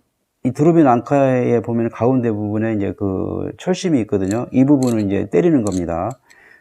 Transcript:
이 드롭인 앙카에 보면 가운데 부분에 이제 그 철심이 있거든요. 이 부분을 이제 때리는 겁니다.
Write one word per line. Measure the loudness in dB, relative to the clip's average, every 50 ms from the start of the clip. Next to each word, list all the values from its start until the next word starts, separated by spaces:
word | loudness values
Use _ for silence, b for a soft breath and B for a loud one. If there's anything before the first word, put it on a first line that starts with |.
| _ _ _ _ _ _ _ _ -6
이 | -6 -2
드롭인 | 2 2 4 4 6 4
앙카에 | 4 4 2 0 0 2 2 2 2 2 0 0 0 0 0
보면 | 0 -2 -4 -2 -4 -4
가운데 | -4 0 0 2 2 2 0 0
부분에 | -2 -2 -4 -4 -4 -2 -2 -2 -2
이제 | -2 -2 -4 -4
그 | -4 -4 -4 -2 -2 -4 -4 -4 -6 -6 -8 -8 -8
철심이 | -6 -4 -4 -2 -2 0 0 0 0
있거든요. | -2 -2 -2 -2 -2 -2 -4 -4 -2 0
이 | 2 4
부분을 | 4 4 4 2 2 0 0 0
이제 | 0 -2 -2 -2 0
때리는 | 2 2 2 4 2 2 2
겁니다. | 0 -2 -2 -2 -2 -4 -4 -4 -6 -8 b b b b b b b b b